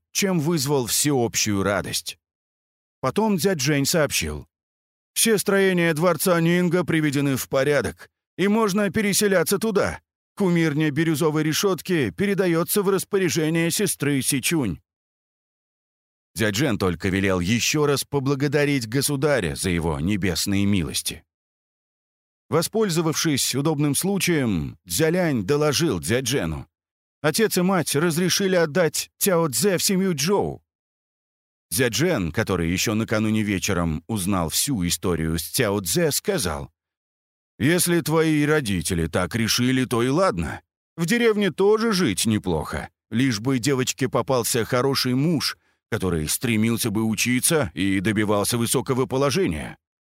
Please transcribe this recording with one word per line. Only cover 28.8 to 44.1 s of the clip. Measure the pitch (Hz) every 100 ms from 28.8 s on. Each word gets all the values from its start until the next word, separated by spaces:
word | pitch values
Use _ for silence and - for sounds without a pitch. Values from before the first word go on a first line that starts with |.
| 160 - - -
Цяо | 202 175 165
Цзэ | 110 202 170
в |
семью | - 185 190
Чжоу». | 147 151 202 82 64 _ _ _ _ _ _ _ _ _ _ -
Цзяджен, | 92 127 101 175 147 82
который | 95 110 90 85
еще | 90 -
накануне | 107 110 110 110 110
вечером | 104 95 95 87 85 76 -
узнал | 110 90 95 80
всю | - - 120 87
историю | - 98 82 80 82
с |
Цяо | - - 110 104
Цзэ, | 87 160 160
сказал: | - - 190 90 73 69 _ _ _ _ _ _ _ _ -
«Если | 123 175 170 170
твои | 151 160 160 151
родители | 147 156 117 92 - 87 82
так | 95 90
решили, | 113 110 - 123 131
то | 127 117
и | 123
ладно. | 147 190 90 73 - _ _ _ -
В | 165
деревне | 233 233 208 196
тоже | - 202 220 226
жить | 185 156 95 113
неплохо, | 107 92 80 - 76 - _ _
лишь | 113 135 104
бы | 120 131
девочке | 131 131 127 -
попался | 131